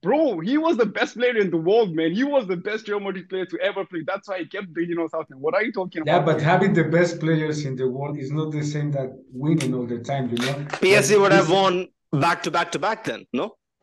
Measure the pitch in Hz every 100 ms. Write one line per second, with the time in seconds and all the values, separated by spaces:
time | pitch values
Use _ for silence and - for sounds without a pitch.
0 | 165 285 311 180 170 294 320 233 214 208
1 | 233 208 247 233 190 165 160 220 214 160
2 | 160 185 277 285 196 180 190 220 220 202
3 | 196 190 175 185 180 170 196 196 185 175
4 | 151 196 - 185 156 190 196 160 170 170
5 | 165 160 151 135 147 180 220 214 180 -
6 | 151 175 156 151 151 185 196 165 147 165
7 | 175 - 156 156 156 151 143 127 131 127
8 | 143 143 135 151 156 151 147 147 147 139
9 | 131 - - 127 147 165 127 127 117 117
10 | - 139 123 120 127 139 147 - 190 202
11 | - 208 196 196 160 185 190 180 185 _
12 | _ 143 165 170 - 170 170 147 185 220
13 | 151 117 - 127 196 - _ _